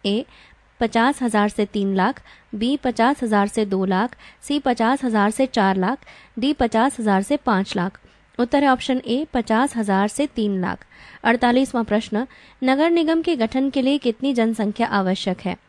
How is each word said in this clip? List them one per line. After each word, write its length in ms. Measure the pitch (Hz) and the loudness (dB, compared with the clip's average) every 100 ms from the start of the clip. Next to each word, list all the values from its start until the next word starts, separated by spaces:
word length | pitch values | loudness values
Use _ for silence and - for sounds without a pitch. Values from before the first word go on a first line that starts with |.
| 202 | -2
ए, 180 | 208 - - - - _ _ | -4 -6 -18 -20 -20 _ _
पचास 420 | 226 233 240 285 | -2 2 0 0
हजार 260 | 240 208 208 | 0 0 0
से 160 | - | -2
तीन 300 | 208 208 196 | -4 -2 -2
लाख, 280 | 190 196 - - - _ | 0 0 -2 -16 -20 _
बी, 220 | 208 233 285 | -4 -2 0
पचास 460 | 254 240 233 285 | -2 2 0 2
हजार 260 | 233 208 202 | 0 2 2
से 160 | - | -2
दो 200 | 208 190 | -2 0
लाख, 320 | 190 185 233 - - - | 0 0 -2 -6 -20 -20
सी, 160 | - 285 | -4 -2
पचास 460 | 269 240 226 269 | 0 0 0 0
हजार 260 | 254 220 202 | 0 2 2
से 160 | 220 262 | 2 0
चार 300 | - 196 190 | 2 2 2
लाख, 220 | 185 269 - - - - | 0 -4 -10 -20 -16 -4
डी, 140 | 262 | -2
पचास 480 | 302 233 220 262 - | 0 0 2 0 0
हजार 220 | 214 196 | 0 0
से 140 | 196 294 | 0 -2
पाँच 400 | - 190 196 190 | 0 0 0 -4
लाख। 240 | 180 - _ _ _ - | -6 -8 _ _ _ -4
उत्तर 240 | 240 285 | 0 2
है 60 | 285 | 4
ऑप्शन 340 | 254 - 254 - | 2 0 -4 -2
ए, 200 | 240 311 | -4 -2
पचास 440 | 247 220 226 277 233 | -4 0 0 0 -2
हजार 320 | 208 190 208 | 0 0 0
से 180 | - 294 | -2 -4
तीन 340 | - 208 190 | -2 -2 0
लाख। 260 | 180 - - - - - | -2 -6 -12 -20 -20 -4
अड़तालीसवाँ 600 | 226 240 233 254 269 240 | 0 2 2 2 2 -2
प्रश्न, 420 | 220 208 - 208 262 - - _ | 0 -2 0 -4 -6 -12 -20 _
नगर 260 | 254 269 330 | 0 2 2
निगम 320 | 339 320 330 | 2 2 0
के 140 | 339 294 | 0 -2
गठन 340 | 226 262 269 | 0 0 0
के 120 | 269 | 0
लिए 160 | 254 285 | 0 0
कितनी 360 | 240 220 269 | -2 -2 -2
जनसंख्या 520 | 240 226 226 208 208 226 | 0 0 0 -4 -2 -2
आवश्यक 540 | 202 185 190 - 180 | 0 0 -2 -4 -4
है? 160 | 185 180 | -6 -8